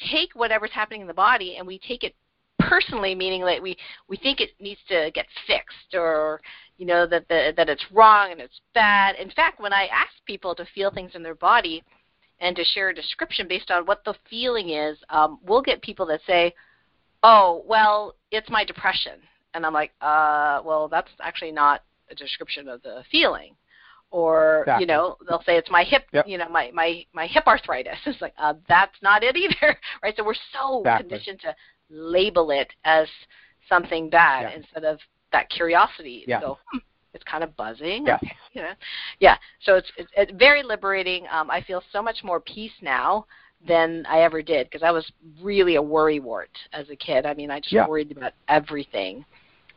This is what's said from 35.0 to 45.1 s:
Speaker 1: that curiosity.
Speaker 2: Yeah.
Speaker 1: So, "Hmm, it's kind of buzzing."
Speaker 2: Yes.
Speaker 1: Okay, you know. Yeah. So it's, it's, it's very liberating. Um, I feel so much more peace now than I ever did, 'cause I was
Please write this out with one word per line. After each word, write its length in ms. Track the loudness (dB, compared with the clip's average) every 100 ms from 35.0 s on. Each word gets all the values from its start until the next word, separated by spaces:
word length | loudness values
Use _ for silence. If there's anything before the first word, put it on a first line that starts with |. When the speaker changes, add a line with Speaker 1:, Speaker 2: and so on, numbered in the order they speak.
| _ _ _
Speaker 1:
that 180 | -2 -2
curiosity. 760 | -4 2 4 2 0 -18 -14 -6
Speaker 2:
Yeah. 120 | -4
Speaker 1:
So, 160 | -4 -10 -12
"Hmm, 60 | -14 -14 _ _
it's 100 | -20 -10
kind 180 | -8
of 120 | -8 -8
buzzing." 520 | -12 -10 -8 -4 0
Speaker 2:
Yes. 120 | 0
Speaker 1:
Okay, 120 | -2 -14 -20
you 80 | -14
know. 100 | -12 -12 -14 -14 -14 4
Yeah. 180 | 4 4 0 _
So 140 | 2 2
it's, 160 | 2 -12
it's, 140 | -6 -2
it's 160 | -2 4
very 240 | 6 6
liberating. 640 | 0 -6 -4 -4 -4 -6 -6
Um, 200 | -6 -4
I 100 | -4
feel 220 | -6 -10 -8
so 100 | -6
much 220 | -6 -6
more 160 | -6 -6
peace 320 | -6 -14 -16 -10
now 460 | -4 -2 0 -2 -4 -18 _ _ 0
than 380 | 2 2 -2 -2
I 120 | 2
ever 200 | 2 2
did, 300 | -2 -2 -4
'cause 100 | -2
I 60 | -2
was 200 | 0 -4